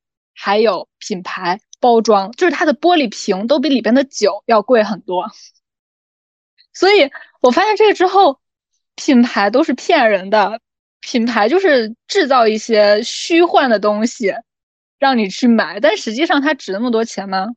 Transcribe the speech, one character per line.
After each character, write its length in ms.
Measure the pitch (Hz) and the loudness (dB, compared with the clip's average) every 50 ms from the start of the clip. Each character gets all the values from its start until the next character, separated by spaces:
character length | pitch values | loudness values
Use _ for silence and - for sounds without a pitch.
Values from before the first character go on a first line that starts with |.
| _ _ _ _ _ _ _ | _ _ _ _ _ _ _
还 220 | - - 202 202 220 | -10 -4 -2 0 2
有 320 | 233 214 185 156 - _ _ - | 2 0 0 -2 -6 _ _ -16
品 260 | - - 208 180 185 | -12 -10 -10 -10 -10
牌、 380 | - - 185 185 170 180 226 _ _ _ - | -12 -12 -8 -6 -6 -6 -6 _ _ _ -2
包 220 | - 247 233 226 | 0 2 2 2
装， 280 | 214 226 214 196 196 196 247 | 2 2 2 2 0 -2 -6
就 120 | - 359 | -2 -2
是 60 | 339 | -2
它 140 | 302 - 359 | 0 0 0
的 80 | 311 - | -2 -2
玻 240 | - - 349 359 320 | 0 0 0 2 2
璃 120 | 269 208 | 0 -2
瓶 380 | - - - 214 190 185 214 233 | -6 -8 -6 -6 -6 -4 -2 -2
都 100 | 285 320 | 0 0
比 120 | 262 311 | 0 0
里 120 | 277 233 | 0 0
边 140 | - 220 240 | 0 0 0
的 80 | 269 262 | 0 0
酒 400 | - - - 214 190 - - _ - | -2 -4 -2 -2 -2 -2 -2 _ 0
要 140 | 226 214 | 0 0
贵 220 | 196 - 254 220 208 | 2 2 2 2 2
很 160 | 202 208 165 | 0 -4 -8
多。 260 | - - 180 180 - 233 - - - - _ _ _ _ _ _ _ _ _ _ _ _ _ _ _ _ _ _ _ _ _ _ _ _ - | -8 -8 -8 -6 -8 -8 -12 -18 -20 -20 _ _ _ _ _ _ _ _ _ _ _ _ _ _ _ _ _ _ _ _ _ _ _ _ -6
所 180 | - 349 381 | -2 2 2
以 180 | 415 392 277 285 - - - _ _ _ | 4 4 2 0 -2 -10 -20 _ _ _
我 100 | - 247 | 0 2
发 140 | 233 330 392 | 2 2 0
现 100 | 427 415 370 | 0 2 2
这 100 | 427 415 | 2 2
个 60 | 370 | 2
之 120 | - 349 | 2 0
后， 320 | 359 370 403 392 294 269 _ _ _ _ _ _ _ _ _ _ _ _ | 2 4 4 4 4 2 _ _ _ _ _ _ _ _ _ _ _ _
品 260 | - - - 269 240 | -8 0 2 4 4
牌 280 | 240 240 - 220 196 208 | 4 2 2 0 0 0
都 140 | 220 269 320 | 2 0 0
是 100 | - 262 | 0 -2
骗 360 | - - - 349 294 240 269 | -6 -2 0 2 2 4 2
人 200 | 311 180 185 196 | 2 0 -2 0
的， 300 | 214 214 190 196 220 233 _ _ _ _ _ _ _ _ | 0 0 0 0 -2 -8 _ _ _ _ _ _ _ _
品 260 | - - - 240 226 | -12 -6 -4 -2 -2
牌 220 | 247 226 220 202 220 | -2 0 0 0 2
就 100 | 320 381 | 0 2
是 380 | 392 339 285 247 220 214 226 _ _ | 2 2 2 0 0 -2 -8 _ _
制 220 | - - 403 320 254 | -6 -2 -2 0 2
造 180 | 269 247 226 | 2 2 2
一 120 | 220 220 214 | 2 0 -2
些 440 | - - 226 208 208 208 208 208 | -4 -2 2 2 4 4 2 0
虚 400 | 233 - - - - - 339 330 | -2 -6 -8 -10 -6 0 2 2
幻 280 | 349 339 359 359 285 247 | 2 2 2 2 2 2
的 100 | 220 202 | 0 0
东 260 | 208 208 208 208 220 | 0 0 -2 -2 -4
西 280 | 240 - - 220 185 - 226 - _ _ _ _ _ _ _ _ _ _ - | -6 -6 -4 -6 -6 -6 -6 -12 _ _ _ _ _ _ _ _ _ _ -4
让 180 | 277 269 262 226 | -2 0 0 0
你 120 | 214 190 | -2 -4
去 180 | - - 254 240 | -4 -2 2 2
买， 320 | 233 220 185 156 170 214 | 2 2 0 -4 -4 -2
但 160 | 240 311 427 | 0 0 0
实 180 | - - 233 214 | -2 -6 -8 -6
际 120 | 254 330 | -4 -2
上 160 | 339 339 285 | -2 -2 -2
它 120 | 269 311 311 | 0 -2 -4
值 200 | - - - 190 | -4 -6 -10 -8
那 80 | 202 | -6
么 100 | 240 254 | -4 -2
多 140 | 226 220 233 | -2 -2 -4
钱 240 | 226 - - 196 196 | -4 -8 -12 -10 -6
吗？ 180 | 190 190 190 226 240 | -6 -6 -6 -6 -10